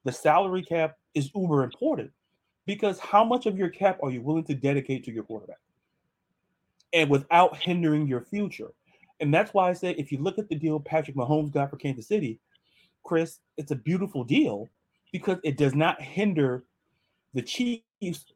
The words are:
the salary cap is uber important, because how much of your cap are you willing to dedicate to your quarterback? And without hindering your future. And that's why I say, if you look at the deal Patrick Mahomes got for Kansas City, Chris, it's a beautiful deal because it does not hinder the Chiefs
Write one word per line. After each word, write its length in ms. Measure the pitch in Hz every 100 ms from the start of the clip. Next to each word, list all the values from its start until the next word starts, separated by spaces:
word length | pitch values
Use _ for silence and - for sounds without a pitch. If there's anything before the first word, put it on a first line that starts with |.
the 80 | 131
salary 500 | 123 151 151 190 185
cap 340 | - 165 156 - _
is 160 | 151 139
uber 280 | 202 180 147
important, 480 | 123 - 294 214 - _ _ _ _ _ -
because 320 | 208 208 180
how 260 | - 202
much 220 | 226 247 226
of 120 | 190
your 100 | 175
cap 300 | - 196 190
are 80 | 139
you 120 | 127
willing 220 | 127 160
to 100 | 160
dedicate 500 | 151 139 139 135 131
to 80 | -
your 120 | 113
quarterback? 340 | 104 110 - - _ _ _ _ _ _ _ _ _ _ _ _ _
And 160 | 170 147
without 460 | 139 139 170 185 -
hindering 520 | 180 175 160 151 147
your 140 | 123
future. 500 | - 202 196 - 110 - _ _ _ -
And 120 | 147
that's 200 | 160 208
why 160 | 196 180
I 60 |
say, 160 | 175 180
if 180 | 175 139
you 80 | 135
look 200 | 175 190
at 100 | 208
the 60 |
deal 260 | 151 156 156
Patrick 360 | 147 160 151 135
Mahomes 360 | 123 151 151
got 180 | 147 139
for 60 | 143
Kansas 320 | 143 127 113
City, 320 | 208 127 113 _ _ _ _ _ _
Chris, 360 | - 165 165 - _ -
it's 140 | 143
a 40 | 139
beautiful 480 | 147 180 202 139
deal 440 | 120 254 302 104 117 _ _ _ _
because 260 | 185 - 180
it 140 | 156 143
does 160 | 139
not 260 | 139 165 180
hinder 640 | 143 185 208 156 135 127 - _ _ _ _ _ _
the 80 | 131
Chiefs 840 | 120 - 240 226 _ - 180 160 -